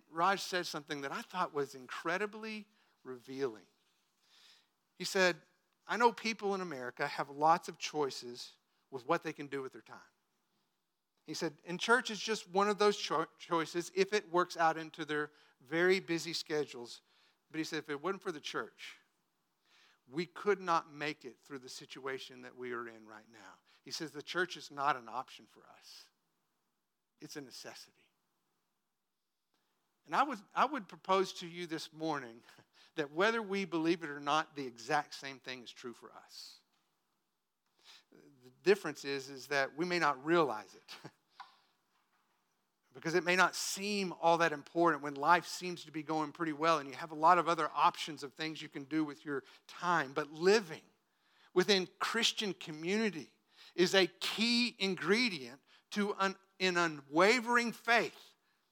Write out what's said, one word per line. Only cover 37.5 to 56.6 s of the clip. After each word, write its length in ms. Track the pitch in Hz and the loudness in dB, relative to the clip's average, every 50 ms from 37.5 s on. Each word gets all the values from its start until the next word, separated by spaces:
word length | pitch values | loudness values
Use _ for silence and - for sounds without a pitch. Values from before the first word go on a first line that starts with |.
| _ _ _ _ _ _ _ - - - _ _ | _ _ _ _ _ _ _ -20 -20 -20 _ _
The 400 | - - - 147 143 127 123 127 123 135 135 | -20 -20 -20 -20 _ _ _ -20 _ _ 4
difference 400 | 170 202 196 - 160 143 - - | 4 4 4 4 -6 -6 -6 -4
is, 240 | 139 139 139 131 135 | -4 -4 -4 -4 -8
is 180 | 143 131 - | -14 -12 -6
that 240 | 139 147 139 135 131 - | -2 2 2 2 2 0
we 80 | 143 170 | -4 -2
may 140 | 180 175 175 | 0 0 2
not 220 | 165 147 139 131 135 | 2 2 2 0 0
realize 480 | 156 170 175 160 131 110 107 101 - - | 2 4 6 4 4 2 -4 -10 -14 -20
it 360 | - _ - - - - 151 | -20 _ -20 -20 -18 -18 -20
<laughs> 0 | _ _ _ _ _ - - - _ _ _ _ _ _ _ _ _ _ _ _ _ _ _ _ _ _ _ _ _ _ _ _ _ _ _ _ - | _ _ _ _ _ -20 -20 -20 _ _ _ _ _ _ _ _ _ _ _ _ _ _ _ _ _ _ _ _ _ _ _ _ _ _ _ _ -18
because 220 | 127 127 165 156 | -10 -6 0 0
it 80 | 180 170 | 2 2
may 100 | 175 180 | 4 4
not 220 | 185 180 165 - | 6 6 4 4
seem 580 | - - - - 185 196 208 208 202 196 180 156 - 160 | 0 -6 -6 -6 -4 -4 -2 0 0 0 -2 -2 2 4
all 160 | 165 170 160 | 4 6 6
that 140 | 170 160 151 | 6 2 2
important 500 | 143 139 - - 170 170 170 156 139 143 | -2 -8 -6 0 4 4 4 4 2 -2
when 120 | 147 143 | -6 -6
life 300 | 139 143 156 175 175 165 | -2 4 6 6 6 4
seems 380 | - - - 180 180 175 147 139 | -2 -10 -8 -8 -8 -8 -8 -12
to 60 | 151 | -12
be 140 | 143 160 151 | -10 -10 -6
going 260 | 147 160 156 156 147 | -2 -2 -2 -2 -2
pretty 220 | 147 - 170 160 151 | -4 -6 -4 -4 -2
well 260 | 139 156 165 165 151 | 0 2 2 2 2
and 100 | 139 139 | 0 -4
you 60 | 127 | -10
have 160 | 139 165 165 | -10 -10 -10
a 60 | 160 | -4
lot 220 | 151 160 165 180 175 | 4 8 8 8 8
of 100 | 160 160 | 6 2
other 200 | 170 170 156 143 - | 2 0 0 -2 0
options 480 | 143 151 175 - - - - 151 139 147 | 2 2 2 2 0 -8 -8 -8 -10 -10
of 100 | 131 - | -12 -10
things 280 | - 160 156 156 143 156 | -8 -8 -8 -8 -8 -12
you 60 | 147 | -12
can 160 | - 151 139 | -10 -12 -8
do 200 | 131 151 156 156 | -4 -2 -2 -2
with 200 | 147 139 - - | -2 -4 -12 -8
your 180 | 151 147 - - - - - _ | -6 -6 -6 -6 -10 -20 -20 _
time. 460 | - - - 180 175 175 165 143 131 139 | -20 -12 -4 0 2 2 2 2 0 -2
But 180 | 156 151 143 156 | -6 -6 -6 -6
living 500 | 156 165 185 208 226 202 160 156 113 - _ _ _ _ _ _ _ _ _ _ _ _ - - | 0 4 6 6 6 4 0 -12 -14 -16 _ _ _ _ _ _ _ _ _ _ _ _ -2 2
within 340 | 180 180 165 202 190 180 165 - - | 2 4 6 6 4 4 -2 -4 -4
Christian 560 | - - - 226 226 - - - 220 202 170 | -4 -2 0 2 0 0 0 0 -4 -4 -4
community 760 | - - 165 156 151 165 175 196 220 226 214 165 156 113 - _ _ _ _ _ - - - - | -6 -8 -12 -10 -6 -2 0 2 2 2 0 0 -4 -12 -14 _ _ _ _ _ -20 -20 -8 2
is 200 | - 175 170 165 | 4 4 6 8
a 120 | 196 185 170 - - | 6 6 6 2 -4
key 560 | - - - - 220 233 240 240 240 233 - - | -8 -6 -2 0 2 2 4 2 2 0 -2 -2
ingredient 800 | 196 196 185 156 147 160 202 233 254 233 185 147 127 117 127 - _ _ - - _ - - | -2 -2 -2 0 2 4 4 4 4 2 0 -4 -8 -10 -14 -16 _ _ -20 -20 _ -8 -2
to 220 | 208 202 208 - - | 0 0 0 2 0
an, 160 | 196 190 190 - _ _ _ - | 0 0 0 -2 _ _ _ 0